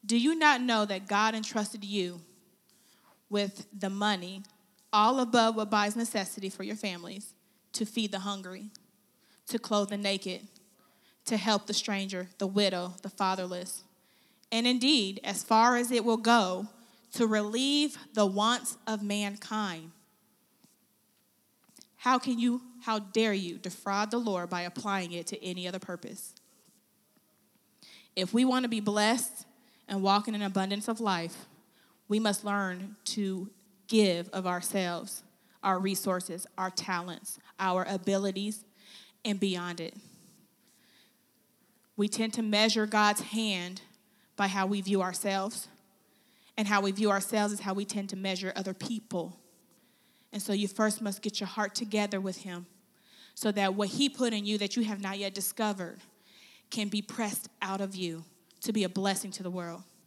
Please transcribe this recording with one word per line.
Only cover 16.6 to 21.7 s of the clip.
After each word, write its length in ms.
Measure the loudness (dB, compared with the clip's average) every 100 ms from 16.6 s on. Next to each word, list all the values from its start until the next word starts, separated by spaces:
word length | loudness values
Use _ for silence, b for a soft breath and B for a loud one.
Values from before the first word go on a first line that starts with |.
| -6 -10 B B B
to 140 | 0 2
relieve 720 | 4 2 0 2 4 2 -2 -6
the 120 | 2 4
wants 520 | 4 4 2 -2 -8 -6
of 160 | -4
mankind? 880 | -2 0 -2 -6 -6 -2 -2 -4 -10 -18 _ _ _ _ _ _ _ _ _ _ _ _ _ _ _ _ _